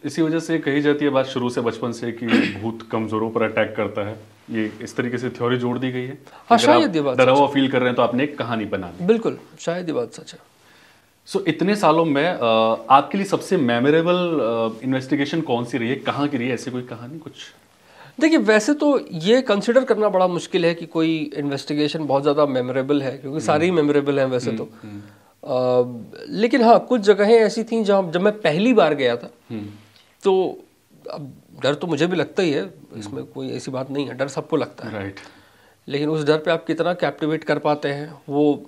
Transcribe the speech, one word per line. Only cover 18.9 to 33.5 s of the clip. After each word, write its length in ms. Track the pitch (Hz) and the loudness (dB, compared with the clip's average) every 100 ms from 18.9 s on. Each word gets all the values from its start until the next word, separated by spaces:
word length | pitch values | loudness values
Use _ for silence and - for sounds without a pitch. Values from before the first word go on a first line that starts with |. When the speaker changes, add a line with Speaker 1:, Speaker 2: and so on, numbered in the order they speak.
| 262 - | 2 -2
Speaker 2:
ये 300 | 160 170 247 | -4 2 2
कंसीडर 420 | 262 202 202 240 | 2 0 2 2
करना 240 | 254 208 214 | 2 2 2
बड़ा 180 | 185 185 | 2 2
मुश्किल 400 | 175 - 190 165 | 0 -2 0 0
है 80 | |
कि 120 | 170 165 | 0 -4
कोई 440 | 165 160 160 147 | -2 0 0 -4
इन्वेस्टिगेशन 720 | - 143 139 - 147 147 160 147 | -6 -4 -4 -4 -2 -2 -2 -2
बहुत 160 | 135 | 0
ज़्यादा 240 | 147 147 147 | 2 2 2
मेमोरेबल 560 | 127 123 131 131 147 | 0 -2 -2 0 0
है, 80 | 135 | -2
क्योंकि 180 | 135 135 | -8 -8
Speaker 1:
हम्म। 180 | 151 - | -4 0
Speaker 2:
सारी 180 | 151 | 0
ही 60 | 170 | 2
मेमोरेबल 480 | 170 147 143 139 139 | 2 2 2 2 0
हैं 80 | 131 | 0
वैसे 240 | 127 117 | -2 -4
Speaker 1:
हम्म, 140 | 110 | -6
Speaker 2:
तो। 60 | 110 - | -8 -14
Speaker 1:
हम्म। 200 | 110 101 101 - _ _ | -16 -16 -18 -20 _ _
Speaker 2:
अ, 400 | 143 127 127 127 123 120 - - - | -6 -2 2 2 0 -4 -14 -16 -8
लेकिन 340 | 175 226 254 | 0 2 6
हाँ, 240 | 226 208 - | 8 6 6
कुछ 140 | 247 | 2
जगहें 360 | 196 196 208 233 | 4 4 6 6
ऐसी 280 | 208 233 | 6 0
थीं 200 | 214 226 | -2 0
जहाँ, 260 | 208 196 180 | 2 2 2
जब 100 | 170 | 2
मैं 200 | 202 208 | 0 2
पहली 340 | 170 151 226 | 0 2 4
बार 200 | 220 160 | 4 4
गया 220 | 143 127 120 | 2 0 -2
था, 140 | - _ - | -6 _ -12
Speaker 1:
हम्म। 160 | 113 104 104 - _ _ _ | -12 -12 -16 -20 _ _ _
Speaker 2:
तो 340 | 196 190 175 - - _ _ _ - | 0 2 0 -6 -18 _ _ _ -16
अब 220 | - 139 - _ - | -14 -14 -18 _ -4
डर 120 | 127 | -2
तो 120 | 147 180 | 0 -2
मुझे 200 | 147 175 | 0 0
भी 100 | 180 | 0
लगता 260 | 139 - | -2 0
ही 80 | 180 | 0
है, 120 | 143 | 0
Speaker 1:
हम्म। 380 | 190 - - 113 | -4 -12 -20 -16
Speaker 2:
इसमें 240 | 98 135 | -12 -12
कोई 260 | 131 135 131 | -12 -10 -10